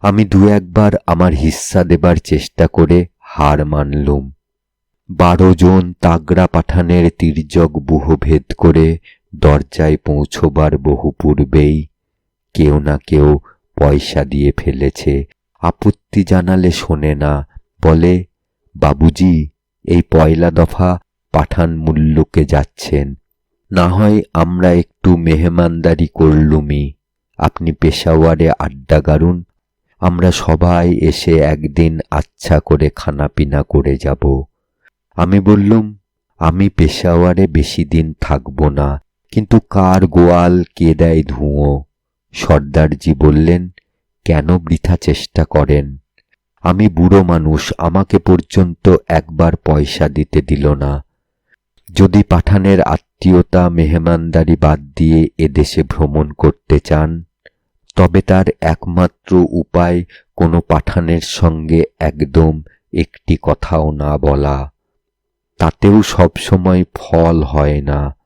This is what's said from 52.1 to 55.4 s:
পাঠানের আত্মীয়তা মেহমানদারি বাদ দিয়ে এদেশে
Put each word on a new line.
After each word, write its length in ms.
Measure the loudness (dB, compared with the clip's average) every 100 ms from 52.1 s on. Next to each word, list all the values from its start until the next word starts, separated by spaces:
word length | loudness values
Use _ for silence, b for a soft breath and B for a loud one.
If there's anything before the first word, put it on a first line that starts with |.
| 4
পাঠানের 580 | 2 0 2 2 2 2
আত্মীয়তা 880 | 2 -2 _ _ 2 2 2 0 0
মেহমানদারি 840 | 0 0 0 0 -2 -2 -2 0 2
বাদ 240 | 2 0 -4 -2
দিয়ে 320 | 2 2 2
এদেশে 460 | _